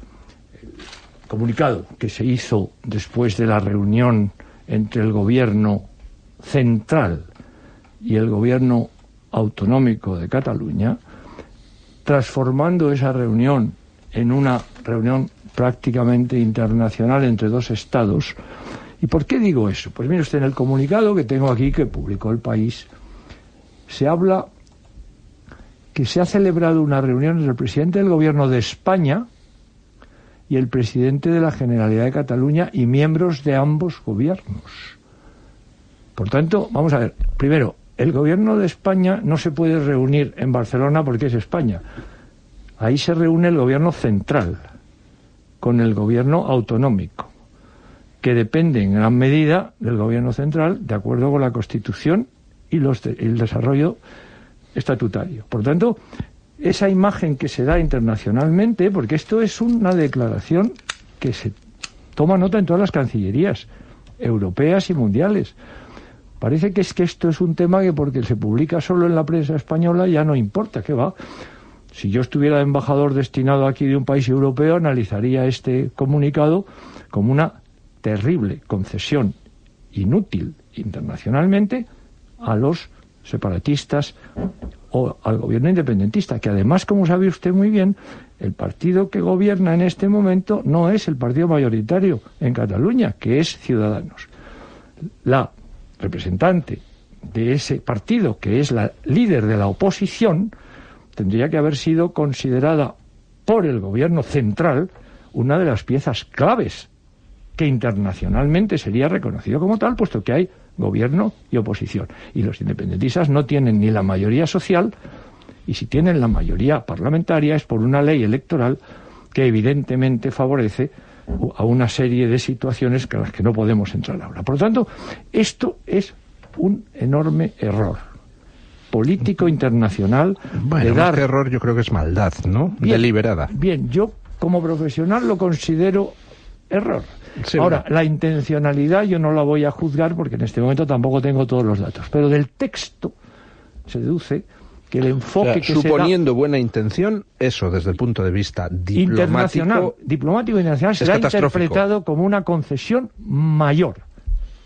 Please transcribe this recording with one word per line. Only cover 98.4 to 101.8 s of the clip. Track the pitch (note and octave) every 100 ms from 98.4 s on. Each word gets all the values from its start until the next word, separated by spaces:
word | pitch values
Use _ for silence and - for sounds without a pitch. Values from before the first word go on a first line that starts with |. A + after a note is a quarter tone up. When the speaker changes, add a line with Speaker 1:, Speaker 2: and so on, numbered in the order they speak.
| G2 A2+
Speaker 1:
es | C#3+
la | A#2 G#2 - -
líder | D#3 A#3 C#3 G#2+
de | A2
la | G2+
oposición, | F#2+ G3 - G3 - A3+ D#3+ A3 - - - - - - -
tendría | F#2+ A2+ C#3+
que | D#3
haber | D3+
sido | C#3